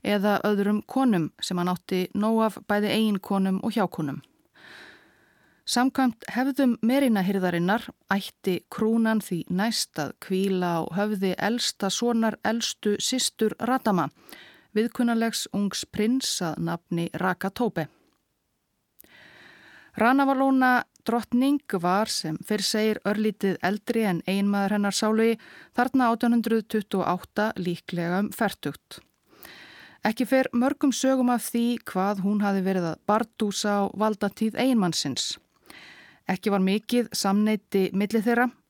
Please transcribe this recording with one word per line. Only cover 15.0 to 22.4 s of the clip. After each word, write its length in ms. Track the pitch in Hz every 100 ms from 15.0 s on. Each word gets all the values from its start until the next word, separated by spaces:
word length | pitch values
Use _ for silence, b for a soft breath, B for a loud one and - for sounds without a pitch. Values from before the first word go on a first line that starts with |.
| 233 226 226 220 -
ungs 320 | 202 202 -
prins 540 | - - 220 262 - -
að 240 | 170 160 165
nafni 380 | 170 _ 170 170
Raka 380 | 175 185 175 190
Tobe. 380 | - 240 - 151 _ _ _ _ _ _ _ _ _ _ _ B B B B B B B B B -
Ranavalóna 880 | 226 269 269 262 269 262 254 247 - _
drottning 540 | - 233 - 240 269 285 - 190
var, 260 | 175 190 220
sem 300 | - 160 156